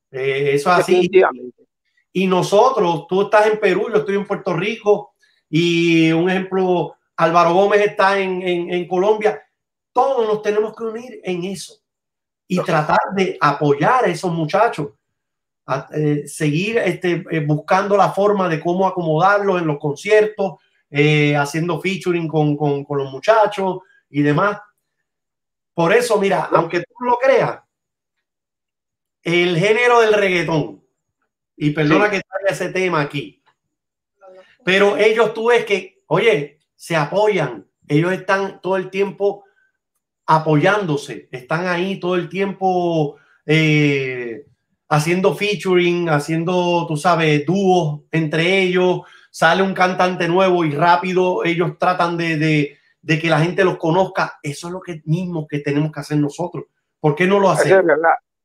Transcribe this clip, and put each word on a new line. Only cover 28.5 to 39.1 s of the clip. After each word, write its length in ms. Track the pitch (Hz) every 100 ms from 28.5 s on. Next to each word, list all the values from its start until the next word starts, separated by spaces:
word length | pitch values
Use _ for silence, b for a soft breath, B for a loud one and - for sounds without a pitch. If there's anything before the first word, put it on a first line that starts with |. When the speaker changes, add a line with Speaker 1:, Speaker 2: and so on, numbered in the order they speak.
| _ _ _ _ _ _ _
Speaker 1:
el 340 | 170 175 175 165
género 440 | 202 220 247 240
del 120 | 220
reggaetón, 680 | 208 196 180 160 160 - - _ _ _ _ _ _ _ -
y 140 | 147
perdona 340 | 151 147 160 208
Speaker 2:
Sí. 60 |
Speaker 1:
que 100 | 196
traiga 280 | - 196 196
ese 200 | 156 180
tema 320 | 185 185 160
aquí, 400 | 143 147 110 - _ _ _ _ _ _ _ _ - b b b
pero 340 | 180 196 202 202
ellos 360 | 220 220 214
tú 140 | 226 226
ves 160 | 240 226
que, 380 | 190 - _ -
oye, 520 | 160 226 175 147 _ _ _
se 200 | - 165
apoyan, 680 | 151 185 214 185 143 110 - _ -
ellos 240 | 147 175
están 460 | 185 - 196 190 -
todo 160 | 185 190
el 120 | 185
tiempo 540 | 190 202